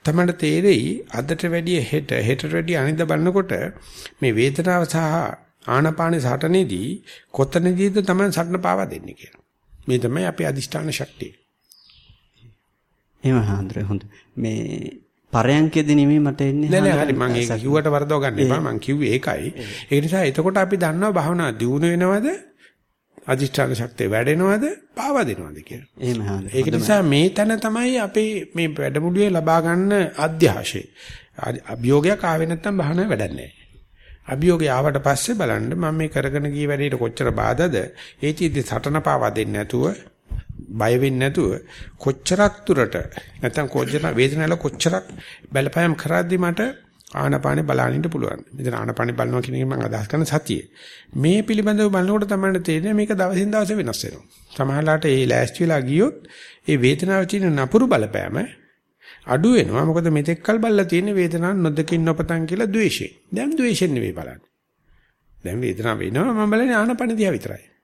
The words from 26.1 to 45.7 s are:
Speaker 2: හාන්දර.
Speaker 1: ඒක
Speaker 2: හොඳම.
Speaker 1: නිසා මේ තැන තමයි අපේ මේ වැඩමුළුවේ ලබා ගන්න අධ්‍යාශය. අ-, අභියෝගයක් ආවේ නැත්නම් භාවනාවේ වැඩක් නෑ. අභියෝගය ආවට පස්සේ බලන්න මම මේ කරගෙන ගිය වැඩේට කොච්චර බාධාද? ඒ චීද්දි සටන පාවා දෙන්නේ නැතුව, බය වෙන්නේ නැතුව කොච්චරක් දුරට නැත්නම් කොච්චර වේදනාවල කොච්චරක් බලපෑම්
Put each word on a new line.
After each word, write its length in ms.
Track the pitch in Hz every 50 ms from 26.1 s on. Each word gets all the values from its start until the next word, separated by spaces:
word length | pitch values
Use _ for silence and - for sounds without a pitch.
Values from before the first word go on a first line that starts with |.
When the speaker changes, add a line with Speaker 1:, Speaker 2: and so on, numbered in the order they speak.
| 123 113 107
Speaker 2:
හාන්දර. 260 | 101 98 98 95 98
Speaker 1:
ඒක 160 | 98 131 131
Speaker 2:
හොඳම. 140 | - 156 165
Speaker 1:
නිසා 240 | 165 - 214 202 190
මේ 240 | 156 143 143 160 190
තැන 260 | 190 - 208 214 226 214
තමයි 400 | 214 220 214 233 240 247 262 247
අපේ 320 | 214 196 - 214 220 220 214 196 160 -
මේ 180 | - 165 170 160 151
වැඩමුළුවේ 580 | 151 143 139 139 147 156 175 180 190 202 208
ලබා 300 | 185 165 156 160 160 165
ගන්න 320 | 160 165 170 180 190 196 208 202 185 156 - -
අධ්‍යාශය. 640 | 151 156 160 160 160 135 95 98 110 - - 95 - - _ - - - - - - _ _
අ-, 260 | - - - 120 131 -
අභියෝගයක් 580 | - - 113 117 123 139 147 147 180 208 208 -
ආවේ 240 | 175 160 156 165 160
නැත්නම් 280 | 170 160 - 208 202
භාවනාවේ 360 | 190 160 143 160 175 190 214 156
වැඩක් 240 | 110 104 87 73
නෑ. 140 | 65 60 - - _ - - - - - _ _ - - - - - _
අභියෝගය 440 | - 131 135 156 180 175 165 160 147
ආවට 300 | 131 127 139 151 139 139
පස්සේ 340 | 139 147 139 131 - - 240
බලන්න 360 | 214 180 123 110 107 110 120 151
මම 220 | 175 170 156 156
මේ 140 | 160 160 151
කරගෙන 420 | - 147 135 139 135 147 143 147
ගිය 160 | 143 147 147 143
වැඩේට 300 | 143 139 143 143 127 120
කොච්චර 300 | 120 113 117 - 139 120 107
බාධාද? 440 | 110 107 110 117 127 165 180 143 101 87 - - - - - -
ඒ 160 | _ - 147 156
චීද්දි 280 | 165 185 160 127 139 123
සටන 380 | - - - - 143 147 156 -
පාවා 280 | - 143 127 120 113
දෙන්නේ 260 | - 110 110 107 107
නැතුව, 280 | 104 104 - - 123 135 165 202 - - - _ _ _ _ - - - - - - - - 98
බය 220 | 110 104 113 123
වෙන්නේ 260 | 123 135 139 131 127
නැතුව 300 | 131 139 139 - 147 95 95 - - - - - - - -
කොච්චරක් 580 | - - 139 135 - - - 185 190 208 202 - - -
දුරට 340 | - 185 139 120 101 - 87 - - - - - - -
නැත්නම් 320 | - - 123 - - 147 123
කොච්චර 380 | - 139 127 120 143 151 151 - -
වේදනාවල 440 | 113 127 139 143 156 160 156 170
කොච්චරක් 480 | 170 - 143 - - - 170 175 185 - - - - - - - - - -
බලපෑම් 460 | - 135 135 139